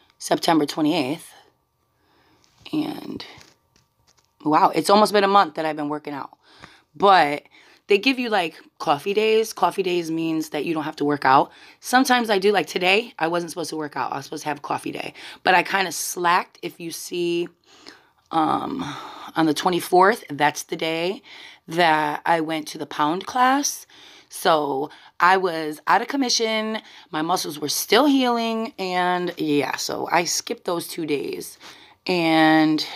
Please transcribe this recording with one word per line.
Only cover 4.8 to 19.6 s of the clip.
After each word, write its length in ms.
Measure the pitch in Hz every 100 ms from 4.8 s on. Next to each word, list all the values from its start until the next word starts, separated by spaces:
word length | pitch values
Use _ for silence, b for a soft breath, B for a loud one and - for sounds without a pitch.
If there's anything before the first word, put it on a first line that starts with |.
| 156
almost 220 | 208 202
been 120 | 208
a 40 | 196
month 260 | 202 170
that 120 | 165 156
I've 100 | 151
been 120 | 147
working 240 | 151 147
out. 160 | 143 - _ B B B B B -
But 460 | 196 185 147 147 - b b b -
they 120 | 202
give 200 | 262 254
you, 100 | 240
like, 260 | 208 165 - - -
coffee 360 | 165 143 196
days. 380 | 202 220 220 220
Coffee 300 | - 175 170
days 280 | 185 175 160
means 400 | 165 165 160 156
that 140 | 151
you 100 | 156
don't 100 | 160
have 120 | 147 -
to 80 |
work 200 | 147 147
out. 260 | 135 139 170 B B B
Sometimes 500 | - 254 262 247 214
I 80 | 185
do, 140 | 196
like, 140 | 196 -
today, 480 | 190 180 196 233 -
I 100 | 160
wasn't 220 | 170 170
supposed 200 | 170 156
to 60 | 156
work 200 | 147 143
out. 160 | 120
I 40 | 139
was 80 |
supposed 180 | 135 156
to 60 | 151
have 100 | 147
a 40 |
coffee 300 | - 139 -
day. 220 | - - - B B
But 120 | -
I 80 | 180
kinda 300 | - 196 185
slacked. 680 | - - 185 175 180 226 _
If 180 | 175 -
you 100 | 165
see 580 | - - 180 175 170 175 _ _ B B B B B -
Um, 540 | 160 151 135 - - 143 143 B B B -
on 100 | 160
the 80 |
twenty-fourth, 680 | 147